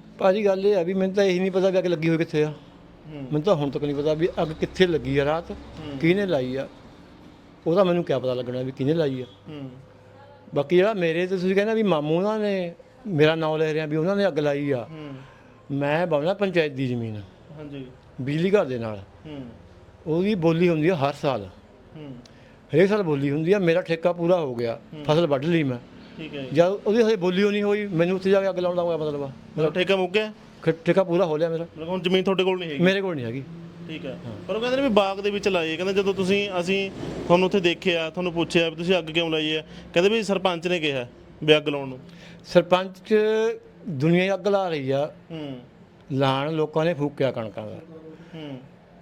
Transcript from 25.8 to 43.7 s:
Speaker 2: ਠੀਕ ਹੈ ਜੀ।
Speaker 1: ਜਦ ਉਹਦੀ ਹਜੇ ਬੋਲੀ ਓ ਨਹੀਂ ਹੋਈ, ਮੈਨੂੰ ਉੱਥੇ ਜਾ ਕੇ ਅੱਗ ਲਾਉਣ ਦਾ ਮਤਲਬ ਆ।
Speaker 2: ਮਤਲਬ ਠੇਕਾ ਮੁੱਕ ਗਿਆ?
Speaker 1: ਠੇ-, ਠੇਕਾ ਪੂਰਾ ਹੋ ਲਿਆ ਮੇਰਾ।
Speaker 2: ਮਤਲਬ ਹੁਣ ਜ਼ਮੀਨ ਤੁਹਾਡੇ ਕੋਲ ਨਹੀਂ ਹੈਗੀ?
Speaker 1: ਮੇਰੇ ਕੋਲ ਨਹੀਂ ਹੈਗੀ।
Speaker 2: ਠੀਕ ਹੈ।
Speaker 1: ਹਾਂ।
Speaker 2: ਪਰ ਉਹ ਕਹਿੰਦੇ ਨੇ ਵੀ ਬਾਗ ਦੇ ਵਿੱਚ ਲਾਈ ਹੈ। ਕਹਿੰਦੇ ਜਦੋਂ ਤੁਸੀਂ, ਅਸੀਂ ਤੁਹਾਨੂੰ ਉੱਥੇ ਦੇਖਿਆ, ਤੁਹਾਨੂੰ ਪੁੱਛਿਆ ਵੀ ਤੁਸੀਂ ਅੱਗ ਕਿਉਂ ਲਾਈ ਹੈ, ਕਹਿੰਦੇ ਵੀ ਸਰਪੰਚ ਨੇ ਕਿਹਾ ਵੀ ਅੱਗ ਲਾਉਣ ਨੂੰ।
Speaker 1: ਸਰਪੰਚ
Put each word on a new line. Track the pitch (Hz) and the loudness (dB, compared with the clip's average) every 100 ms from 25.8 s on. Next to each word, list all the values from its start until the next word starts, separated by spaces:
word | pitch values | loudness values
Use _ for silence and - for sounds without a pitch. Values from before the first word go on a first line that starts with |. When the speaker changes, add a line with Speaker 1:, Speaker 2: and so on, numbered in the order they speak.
| - - - - | -8 -20 -18 -14
Speaker 2:
ਠੀਕ | 156 147 | -12 -10
ਹੈ | |
ਜੀ। | 127 | 0
Speaker 1:
ਜਦ | 143 175 | 4 4
ਉਹਦੀ | 202 214 226 | 2 2 4
ਹਜੇ | 220 214 | 4 2
ਬੋਲੀ | 180 185 | 2 2
ਓ | 202 | 2
ਨਹੀਂ | 208 | 2
ਹੋਈ, | 208 208 202 | 0 0 0
ਮੈਨੂੰ | 165 175 185 | 0 2 2
ਉੱਥੇ | 190 | 2
ਜਾ | 196 | 2
ਕੇ | 196 | 2
ਅੱਗ | 180 | 0
ਲਾਉਣ | 180 175 | 0 0
ਦਾ | |
ਮਤਲਬ | 175 160 151 143 | 0 0 -2 -4
ਆ। | 139 | -6
Speaker 2:
ਮਤਲਬ | - - 151 156 | -10 -10 -2 0
ਠੇਕਾ | 180 180 190 | 2 2 2
ਮੁੱਕ | 180 | 2
ਗਿਆ? | 208 214 - - - 165 | 0 -2 -8 -20 -6 -2
Speaker 1:
ਠੇ-, | 160 175 | 0 2
ਠੇਕਾ | 175 | 2
ਪੂਰਾ | 180 175 175 | 2 2 2
ਹੋ | 151 | 0
ਲਿਆ | 165 | -2
ਮੇਰਾ। | 165 | -4
Speaker 2:
ਮਤਲਬ | 170 160 160 | -8 -10 -6
ਹੁਣ | 185 | -4
ਜ਼ਮੀਨ | 175 185 | 2 2
ਤੁਹਾਡੇ | 190 190 | 2 2
ਕੋਲ | 185 185 | 0 0
ਨਹੀਂ | 165 | -2
ਹੈਗੀ? | 143 | 2
Speaker 1:
ਮੇਰੇ | 180 196 | 2 2
ਕੋਲ | 190 151 | -2 -4
ਨਹੀਂ | 113 | -6
ਹੈਗੀ। | 131 135 - - - - | -8 -10 -14 -18 -16 -14
Speaker 2:
ਠੀਕ | 151 139 | -12 -10
ਹੈ। | 117 120 | -12 -12
Speaker 1:
ਹਾਂ। | 104 185 | -12 -6
Speaker 2:
ਪਰ | 214 | -4
ਉਹ | |
ਕਹਿੰਦੇ | 247 262 | -2 0
ਨੇ | |
ਵੀ | 277 | 4
ਬਾਗ | 208 196 196 | 4 2 0
ਦੇ | 202 | -4
ਵਿੱਚ | 202 202 | -2 0
ਲਾਈ | 180 160 | 0 0
ਹੈ। | 160 | -2
ਕਹਿੰਦੇ | 190 | -2
ਜਦੋਂ | 196 196 | 0 0
ਤੁਸੀਂ, | 190 185 202 202 180 | 0 0 0 0 -2
ਅਸੀਂ | 175 196 190 - - - - | -2 -2 -4 -8 -10 -4 2
ਤੁਹਾਨੂੰ | 180 185 | 4 4
ਉੱਥੇ | 202 | 2
ਦੇਖਿਆ, | 170 165 185 165 160 | 2 0 0 0 -2
ਤੁਹਾਨੂੰ | 180 180 | -4 -4
ਪੁੱਛਿਆ | 165 160 170 165 | -2 0 2 0
ਵੀ | 160 | -2
ਤੁਸੀਂ | 175 180 | 0 0
ਅੱਗ | |
ਕਿਉਂ | 156 160 165 | 0 -2 0
ਲਾਈ | 160 151 156 | 0 -2 -4
ਹੈ, | 151 - - | -6 -16 -4
ਕਹਿੰਦੇ | 170 196 | 2 4
ਵੀ | 226 | 2
ਸਰਪੰਚ | 196 190 185 170 175 | 0 0 0 -2 -2
ਨੇ | 175 | 0
ਕਿਹਾ | 151 135 123 - - - | 0 -2 -6 -12 -20 0
ਵੀ | 156 151 | 6 6
ਅੱਗ | 147 | 4
ਲਾਉਣ | 143 135 | -4 -6
ਨੂੰ। | 127 - - - - - | -12 -16 -20 -20 -20 2
Speaker 1:
ਸਰਪੰਚ | 175 170 180 190 - - 214 214 220 226 226 - | 4 6 4 2 -8 0 2 4 2 0 -2 -12